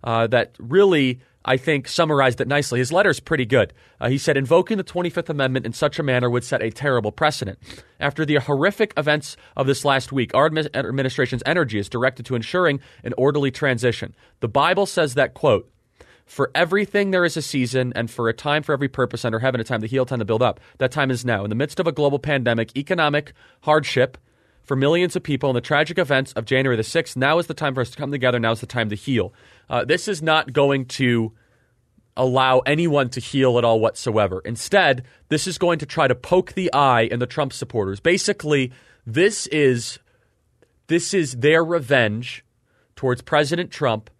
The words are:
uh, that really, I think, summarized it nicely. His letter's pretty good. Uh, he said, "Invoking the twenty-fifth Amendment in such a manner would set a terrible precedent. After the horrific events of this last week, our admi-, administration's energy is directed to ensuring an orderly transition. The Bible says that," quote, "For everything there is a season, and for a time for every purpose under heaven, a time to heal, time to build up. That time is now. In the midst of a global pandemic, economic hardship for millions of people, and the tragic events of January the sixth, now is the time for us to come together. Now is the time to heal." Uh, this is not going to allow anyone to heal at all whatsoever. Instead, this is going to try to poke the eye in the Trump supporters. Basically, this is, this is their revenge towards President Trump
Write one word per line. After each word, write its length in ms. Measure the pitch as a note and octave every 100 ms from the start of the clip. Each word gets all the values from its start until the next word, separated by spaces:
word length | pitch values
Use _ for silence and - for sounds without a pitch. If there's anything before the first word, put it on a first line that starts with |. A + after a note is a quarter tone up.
uh, 240 | A#2+ A2+ A2+
that 280 | A#2+ - _
really, 600 | A#2 E3+ G3+ E3 C3 B2+ _ _
I 140 | - C3
think, 300 | D3 C#3+ -
summarized 540 | - E3 D3 C3+ A#2+
it 60 | A#2+
nicely. 320 | C#3+ C#3 B2
His 120 | B2+
letter's 280 | E3+ G#3 D3
pretty 260 | - D#3 A#2
good. 280 | B2 F#2+ - _ _
Uh, 100 | A#2+
he 80 | C#3
said, 200 | - C#3
"Invoking 400 | C3 E3 F3+ G#3+
the 60 |
twenty-fifth 460 | - F3+ F3 F3 E3
Amendment 360 | D3 C3 B2+ A2+
in 80 |
such 260 | A2+ D3+ -
a 40 |
manner 260 | D3 B2 B2
would 140 | B2
set 180 | B2 C#3
a 100 | A2+
terrible 400 | - D3 B2 G#2
precedent. 480 | - D#3 - G2+ F#2+ - - - _
After 260 | C#3+ C#3+ D3+
the 100 | D3
horrific 580 | B2 C#3 E3+ G3 G#3+ -
events 400 | D3+ D3+ - - - -
of 120 | C3+
this 180 | B2+ C#3+
last 260 | C3+ -
week, 220 | C3+ A#2
our 160 | - D#3
admi-, 260 | D#3 D3+ A#2+
administration's 680 | F2 C3+ C3 B2+ B2 B2 -
energy 320 | E3+ C#3 G#2+
is 120 | G2+
directed 360 | B2 B2+ C3+ A#2+
to 80 | B2+
ensuring 440 | A2+ F3+ F3 C#3 - -
an 100 | - -
orderly 340 | C3 C#3+ C#3
transition. 640 | B2+ C#3+ A#2+ B2 A2+ G2 - _ _
The 80 | A#2
Bible 380 | C#3 D#3 F#3 G3
says 260 | - D#3 B2+
that," 180 | C3+
quote, 360 | - D3+ G#2 - _ _ _ - _ _
"For 240 | - C#3 C#3+
everything 560 | F3 G3 G3 G3+ G3+
there 140 | F#3 F3
is 120 | D#3+
a 60 |
season, 480 | D3 C#3+ B2 C3 B2 -
and 140 | A#2
for 200 | - A#2
a 40 |
time 300 | A#2 D3+ D3+
for 100 | D3
every 160 | C#3+ C#3
purpose 360 | C3+ B2 A#2 A#2+
under 140 | A2+
heaven, 220 | C3 B2
a 20 |
time 180 | A2+ A#2
to 60 | G#2+
heal, 180 | C3+ B2+
time 140 | B2+
to 60 | G#2
build 160 | A2
up. 180 | A#2+ - - _
That 120 | C3
time 200 | D3+ C3+
is 140 | B2 A#2+
now. 180 | G#2+
In 60 | G#2
the 60 | A2
midst 240 | C#3 -
of 60 | E3+
a 60 |
global 280 | D3 C#3+ C#3
pandemic, 560 | D3 C#3 A#2+ A#2 A2+ C3+
economic 580 | C#3+ F#3 D3+ D3 D3 _ - _
hardship 560 | - D#3 D3 - - - _ _ _ _
for 120 | _ C3+
millions 400 | C#3 E3+ F3+ F3+
of 60 |
people, 260 | - C3+ C#3+
and 80 | B2
the 60 |
tragic 380 | - D3 D3+ F3
events 340 | D3+ C3+ C3+
of 100 | -
January 320 | A2+ C3 C3+ A#2
the 60 |
sixth, 340 | A2 E3+ D#3+ B2+
now 220 | C3+ E3
is 80 | E3+
the 80 |
time 220 | D3+ D3+ C3
for 60 |
us 100 | A#2+
to 60 | -
come 120 | C#3+
together. 300 | C#3+ B2+ B2
Now 120 | A2+
is 100 | A2+
the 40 | -
time 240 | B2 A2
to 60 | G#2
heal." 360 | - B2 F2+ _ _ _ _
Uh, 160 | A#2+
this 240 | B2 F3 -
is 140 | F3+
not 320 | D#3+ D#3 C#3+
going 320 | C3 C#3 C#3 B2+
to 480 | - C3 A#2 A2 _ _ _ _ _ _ _ _ -
allow 440 | C3 B2+ C3 C3
anyone 500 | B2+ D3+ E3+ C#3+ B2+
to 100 | B2+
heal 380 | - C#3 C3 A#2+
at 80 | A#2
all 140 | A2+
whatsoever. 600 | A2 - - G#2+ G2+ F#2 -
Instead, 580 | A#2 - G3+ E3+ B2+ - _ _
this 180 | D3+ F#3+
is 100 | F3+
going 220 | F3 E3
to 80 | C#3+
try 200 | - C#3+
to 60 |
poke 400 | - - F3+ F#3
the 180 | - F3+
eye 300 | C#3 C#3 A#2+
in 180 | A2+ A#2+
the 60 | B2
Trump 260 | - C#3
supporters. 480 | - - A#2 F#2+ G2
Basically, 720 | E3 E3+ - G3 D3+ D3 B2+ B2+ _ _ -
this 400 | A2+ G3 G#3+ -
is, 500 | D3+ C#3 B2 A2+ - _ _ _ _ _ _ _ _ _
this 300 | E3 E3+ G3
is 220 | D3+ B2
their 280 | C#3 D#3+ E3
revenge 800 | E3+ B2 C#3 A2+ G#2+ B2 - _ _ _ _ _ -
towards 280 | C3+ B2+
President 480 | - D3+ D3 E3+ F3+
Trump 400 | - C#3 A2 -